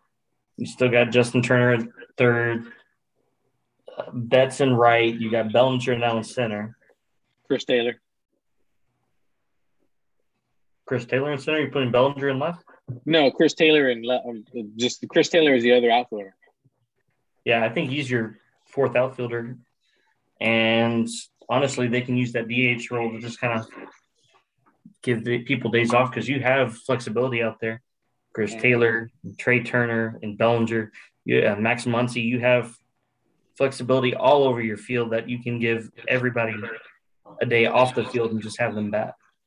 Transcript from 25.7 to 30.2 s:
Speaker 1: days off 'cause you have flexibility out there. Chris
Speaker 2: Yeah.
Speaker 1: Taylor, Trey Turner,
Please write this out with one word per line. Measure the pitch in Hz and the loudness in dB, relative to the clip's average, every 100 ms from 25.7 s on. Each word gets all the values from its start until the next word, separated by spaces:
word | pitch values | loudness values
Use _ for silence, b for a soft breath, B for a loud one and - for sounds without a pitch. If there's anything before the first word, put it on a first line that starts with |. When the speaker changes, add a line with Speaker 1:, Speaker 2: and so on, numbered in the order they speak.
Speaker 1:
days | 117 117 | 0 2
off | 120 127 | 2 2
'cause | 113 113 | -2 -4
you | 139 | -2
have | 123 135 123 113 | 0 2 0 -4
flexibility | - 123 117 110 131 117 | -4 -4 -4 -4 -2 -2
out | 113 - | -4 -4
there. | 113 117 _ _ _ _ _ | -8 -8 _ _ _ _ _
Chris | - 104 | -6 -6
Speaker 2:
Yeah. | 110 | 0
Speaker 1:
Taylor, | 123 120 117 113 117 _ 104 - | 2 4 2 0 -6 _ -18 -6
Trey | 127 123 | 0 0
Turner, | 117 123 117 113 113 113 | 0 -2 0 -2 -4 -6